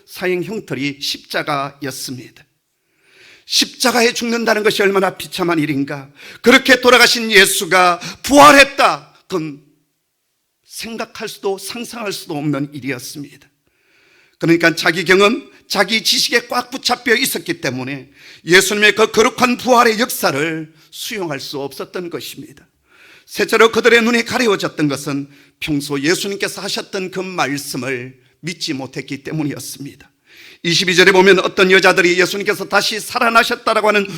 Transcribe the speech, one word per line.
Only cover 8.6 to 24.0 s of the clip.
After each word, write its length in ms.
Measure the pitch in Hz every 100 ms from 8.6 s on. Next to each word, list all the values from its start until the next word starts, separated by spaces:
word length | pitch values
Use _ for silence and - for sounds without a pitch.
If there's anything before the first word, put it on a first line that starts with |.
| 277 - 233 151 143 _ _
그건 340 | 185 156 143 _ _ _ _ _ _ _ _ _ _ _
생각할 640 | - 220 226 220 - 220
수도 300 | - 208 190
상상할 540 | - 240 233 233 208
수도 240 | 185 - 151
없는 360 | 151 139 147
일이었습니다. 760 | 147 127 123 - 151 143 - _ _ _ _ _ _ _ _ _ _
그러니까 380 | - 170 165 165
자기 280 | 175 170
경험, 460 | 180 185 202 254 - _ _
자기 380 | 175 190 220
지식에 420 | - 247 - 240 -
꽉 240 | 247 247
붙잡혀 440 | 269 - 240 -
있었기 460 | 233 - 208 175 160
때문에 500 | 147 127 127 139 131 _ - -
예수님의 500 | 151 180 185 214 208
그 160 | 202 214
거룩한 460 | 214 226 - 247 240
부활의 420 | 233 240 240 214
역사를 720 | 240 - 190 139 160 160 156 _ _
수용할 500 | - - 226 175 139
수 180 | 131 143
없었던 520 | 139 - 185 190 175
것입니다. 580 | 156 - - - - _ _ _ _ _ _ _
셋째로 460 | - 208 220 226
그들의 300 | 220 226 233